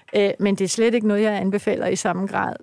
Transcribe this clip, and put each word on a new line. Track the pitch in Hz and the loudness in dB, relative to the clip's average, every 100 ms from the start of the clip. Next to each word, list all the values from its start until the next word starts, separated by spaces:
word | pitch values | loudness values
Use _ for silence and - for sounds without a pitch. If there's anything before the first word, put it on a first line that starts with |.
| - 208 | -4 0
Øh, | 202 - | 2 2
men | 196 | 0
det | 196 | 0
er | 190 | 0
slet | - 226 | 0 2
ikke | 233 214 | 2 2
noget, | 202 | 2
jeg | 214 | 2
anbefaler | 202 190 202 220 - 180 | 0 -2 -2 -2 -2 -2
i | 185 | -2
samme | 180 180 196 | -2 -2 -4
grad | - - - | -4 -4 -6